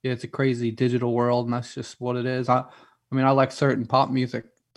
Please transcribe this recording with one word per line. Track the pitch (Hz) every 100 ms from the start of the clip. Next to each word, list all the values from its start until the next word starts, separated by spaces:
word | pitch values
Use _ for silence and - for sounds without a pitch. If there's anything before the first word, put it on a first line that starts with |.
| 135
yeah, |
it's | 120
a | -
crazy | - 135 120 120
digital | 110 127 120 120
world, | 117 120 120 117
and |
that's | 120 120
just | - 117 -
what | 123 123
it | 123
is. | 127 123
I, | 127
I | 127 - - _ _ 135
mean, | 135
I |
like | 135 135
certain | - 139 127 117
pop | 131 135
music, | 131 123 120 - _ _